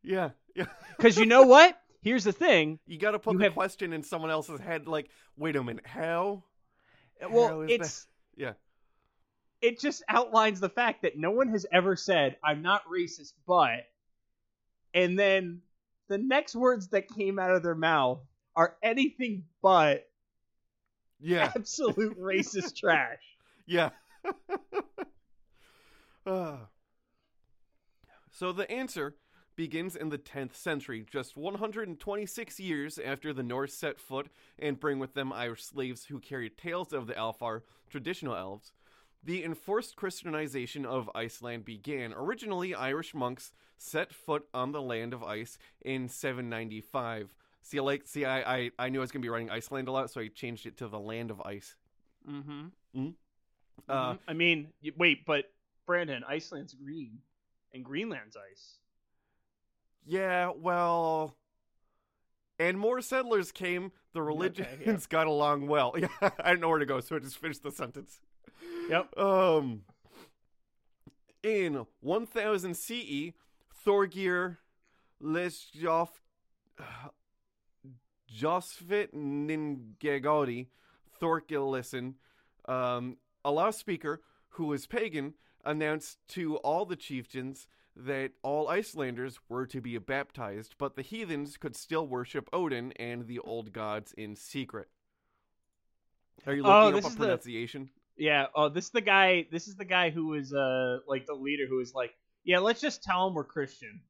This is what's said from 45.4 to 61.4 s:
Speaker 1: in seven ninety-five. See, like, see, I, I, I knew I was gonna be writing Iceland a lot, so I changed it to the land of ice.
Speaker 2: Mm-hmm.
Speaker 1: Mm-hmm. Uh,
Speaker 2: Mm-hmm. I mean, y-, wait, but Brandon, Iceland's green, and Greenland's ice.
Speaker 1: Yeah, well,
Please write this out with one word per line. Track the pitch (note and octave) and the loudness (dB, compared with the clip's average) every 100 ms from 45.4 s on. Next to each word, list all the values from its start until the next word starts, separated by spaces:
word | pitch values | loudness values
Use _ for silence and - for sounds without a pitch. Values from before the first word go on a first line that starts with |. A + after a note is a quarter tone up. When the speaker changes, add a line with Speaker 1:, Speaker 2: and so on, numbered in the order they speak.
| A#2+ - - _ | -10 -16 -20 _
Speaker 1:
in | - C3+ B2 | -8 -6 -6
seven | - C#3+ B2+ B2 | -6 -6 -6 -8
ninety-five. | A2+ A2+ G#2+ - C#3 A#2 A2+ G2+ _ _ _ | -8 -8 -12 -8 -8 -6 -8 -12 _ _ _
See, | - C#3 | -8 -2
like, | C3+ C#3 - | -2 -2 -6
see, | D3 C3+ | -4 -2
I, | C3 B2 B2+ | -2 -2 -2
I, | A#2+ - | -4 -6
I | B2+ | -4
knew | C3 | -4
I | |
was | B2+ | -4
gonna | C#3 | -6
be | A#2+ | -6
writing | A#2 A2+ | -6 -6
Iceland | A2 - C3+ B2+ | -8 -8 -8 -4
a | |
lot, | C3 B2 | -4 -4
so | - | -8
I | A2 | -10
changed | - B2 A2+ A2+ | -10 -12 -10 -14
it | - | -12
to | A#2 | -12
the | G#2 | -10
land | G#2 A2+ A#2 | -8 -8 -8
of | G2+ | -10
ice. | - G2+ - - _ _ _ _ - | -10 -12 -14 -20 _ _ _ _ -16
Speaker 2:
Mm-hmm. | C#3+ C#3 D3 D#3+ _ _ C3 | -14 -12 -14 -14 _ _ -8
Speaker 1:
Mm-hmm. | C#3 E3+ _ _ _ _ _ - - | -8 -10 _ _ _ _ _ -20 -6
Uh, | C3+ B2+ | -4 -4
Speaker 2:
Mm-hmm. | - - | -6 -8
I | |
mean, | E3 E3+ E3 D3+ _ | 0 2 2 -4 _
y-, | D3+ D#3 | -14 2
wait, | F3 C#3+ - | 2 2 0
but | D3 - _ _ _ - | -2 -2 _ _ _ -4
Brandon, | F3 E3 B2+ C3+ | -2 -2 -8 -6
Iceland's | D3+ D#3 D#3 - C3 | -8 -8 -16 -16 -16
green, | C#3 D#3+ B2 A2+ _ _ _ _ _ | -14 -14 -14 -18 _ _ _ _ _
and | B2+ | -18
Greenland's | B2+ C#3+ A3+ C#3+ G#2 G#2+ | -10 -8 -6 -10 -12 -20
ice. | G2 G2 - _ _ _ _ _ _ _ _ _ _ _ _ _ - | -20 -20 -20 _ _ _ _ _ _ _ _ _ _ _ _ _ -6
Speaker 1:
Yeah, | F#3 F#3+ F3+ F3+ D3+ | -4 0 0 -2 -2
well, | F3 F3 E3+ E3+ E3 D#3+ D#3 _ | -2 0 2 0 0 -2 -4 _